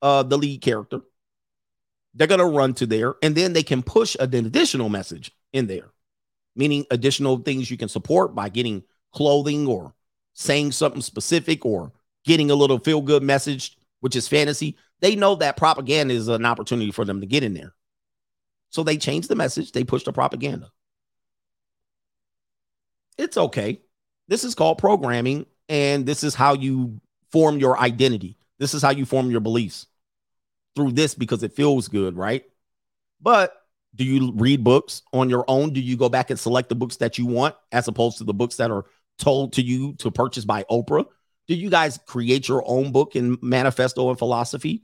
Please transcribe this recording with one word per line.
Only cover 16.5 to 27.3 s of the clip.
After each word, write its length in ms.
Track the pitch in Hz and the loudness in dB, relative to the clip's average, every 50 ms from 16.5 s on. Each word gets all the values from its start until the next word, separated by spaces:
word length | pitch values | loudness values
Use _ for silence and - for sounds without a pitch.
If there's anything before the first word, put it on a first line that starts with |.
| 117 104 104 - 123 120 107 104 | 0 -2 -4 -4 -2 -2 -2 -4
for 140 | - 113 107 | -4 -4 -4
them 160 | 98 98 98 | -4 -4 -6
to 60 | 98 | -4
get 160 | 98 135 151 | -2 0 0
in 120 | 131 107 92 | 0 -2 -4
there. 200 | 76 - 92 - _ _ _ _ _ _ _ _ _ _ _ _ _ _ _ _ _ _ _ | -8 -12 -18 -20 _ _ _ _ _ _ _ _ _ _ _ _ _ _ _ _ _ _ _
So 140 | - 160 | -6 -2
they 160 | 156 156 156 151 | 0 0 0 0
change 300 | - 131 143 165 - - | -2 -2 -2 -4 -2 -2
the 80 | - | -2
message. 360 | - 135 135 - - - - | 0 0 -2 -2 -6 -8 -6
They 120 | - 127 123 | -4 -4 -2
push 200 | - 127 - - | -2 -2 -4 -4
the 80 | - | -4
propaganda. 580 | - 127 135 135 - 117 139 143 - - - - _ _ _ _ _ _ _ _ _ _ _ _ _ _ _ _ _ _ _ _ _ _ _ _ _ _ _ _ _ _ _ _ _ _ _ _ _ _ _ _ _ _ _ _ _ _ _ _ _ - | -2 -2 -2 -2 -2 -6 -6 -8 -8 -10 -12 -18 _ _ _ _ _ _ _ _ _ _ _ _ _ _ _ _ _ _ _ _ _ _ _ _ _ _ _ _ _ _ _ _ _ _ _ _ _ _ _ _ _ _ _ _ _ _ _ _ _ -8
It's 180 | 311 339 - | -8 -4 0
okay. 440 | 208 165 - - 123 101 110 208 - _ _ _ _ _ _ _ _ _ - | 0 0 0 -2 -4 -4 -4 -6 -8 _ _ _ _ _ _ _ _ _ -4
This 160 | 202 240 - | -4 -2 -2
is 100 | 247 - | -6 0
called 240 | - 160 160 160 - | 2 2 2 4 2
programming, 680 | - 202 208 180 139 123 120 120 123 131 139 151 - - _ _ _ - | 2 2 2 2 2 0 0 0 0 -2 -2 -4 -6 -12 _ _ _ -4
and 380 | 156 143 143 139 143 143 127 | 0 0 2 2 2 0 0
this 180 | 139 151 - 151 | -2 -4 -2 -4
is 100 | 147 - | -4 2
how 200 | - 135 143 139 | 4 6 6 6
you 460 | 135 135 135 131 131 127 117 110 - - _ _ _ _ _ | 4 0 0 0 0 -2 -4 -6 -12 -18 _ _ _ _ _